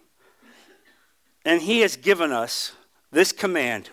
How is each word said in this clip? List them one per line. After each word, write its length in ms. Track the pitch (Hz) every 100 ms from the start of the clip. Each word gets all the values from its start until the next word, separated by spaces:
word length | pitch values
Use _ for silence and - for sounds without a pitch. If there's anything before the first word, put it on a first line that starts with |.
| _ _ _ _ _ - _ _ _ _ _ _ _ _
And 180 | 156 170
he 180 | 165 233
has 160 | 196 127
given 360 | 156 185 156
us 400 | 120 120 - - - _ _ _
this 200 | 147 185
command, 540 | - 196 170 123 110 -